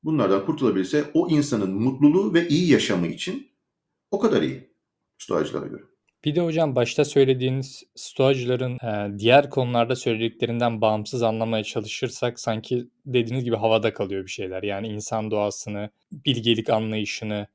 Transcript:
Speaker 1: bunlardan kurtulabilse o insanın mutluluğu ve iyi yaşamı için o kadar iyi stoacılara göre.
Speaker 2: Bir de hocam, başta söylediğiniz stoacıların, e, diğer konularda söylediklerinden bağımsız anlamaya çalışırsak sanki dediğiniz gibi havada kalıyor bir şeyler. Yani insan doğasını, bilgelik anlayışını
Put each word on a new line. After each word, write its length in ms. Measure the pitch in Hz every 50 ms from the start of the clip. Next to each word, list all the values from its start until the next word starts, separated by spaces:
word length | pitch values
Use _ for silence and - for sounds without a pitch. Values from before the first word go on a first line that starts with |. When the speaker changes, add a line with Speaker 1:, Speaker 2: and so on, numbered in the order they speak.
| _
Speaker 1:
bunlardan 420 | 156 160 147 113 95 98 98 98
kurtulabilse 580 | - 151 151 139 117 95 95 92 92 - 151 147 147 -
o 140 | 156 175 180
insanın 420 | 160 147 135 - 127 110 101 92
mutluluğu 640 | 95 98 110 127 131 127 143 147 151 185 202 214 175
ve 140 | 170 165 170
iyi 240 | 143 160 180 170 139
yaşamı 340 | 110 - - 107 90 85
için 440 | 82 78 - - 175 202 277 - _ _ _ _ _ _ _ _ _ _ _ _ _
o 80 | - 202
kadar 240 | - 220 - 110 80
iyi 280 | 67 - - - _ _ _ _ _ _ _ _ _ _ _
stoacılara 480 | - - 98 82 76 73 - 76 71
göre. 160 | 76 - - - _ _ _ _ _ _ _ -
Speaker 2:
Bir 100 | 151 147
de 60 | 165
hocam, 340 | 175 170 156 165 165 147 131
başta 280 | 127 120 113 - - 147
söylediğiniz 760 | 139 - 143 135 131 131 127 127 131 131 135 135 135 - - - _ _
stoacıların, 760 | - - - - - 135 135 139 135 123 120 127 120 127 127 123
e, 460 | 127 - 117 107 104 104 101 101 101
diğer 320 | 104 117 123 143 143 123
konularda 460 | - 135 127 123 123 120 117 117 127
söylediklerinden 840 | 120 - 131 117 110 113 113 - - - 113 117 117 120 120 117 110
bağımsız 420 | 110 110 107 107 107 - - 127 117
anlamaya 420 | 113 110 110 113 113 113 110 107
çalışırsak 760 | - - 113 110 110 - - - 120 - - - 123 117 -
sanki 480 | - - 110 110 107 - 127 123 120 - _ _ _
dediğiniz 380 | 139 123 123 117 117 123 131 123
gibi 120 | 120 113
havada 380 | 104 107 113 110 110 107 113 104
kalıyor 300 | - 107 98 101 98 95
bir 60 | 95
şeyler. 320 | - - 101 92 92 95 92
Yani 260 | 104 98 98 104 113
insan 420 | 107 104 104 - - 113 107 107
doğasını, 600 | 104 107 104 104 98 - - - 104 101 104 107 _ _ _ _ -
bilgelik 580 | 147 - - 127 117 110 117 113 110 110 -
anlayışını 760 | 120 110 110 110 110 107 104 - - - - 107 107 104 101 - _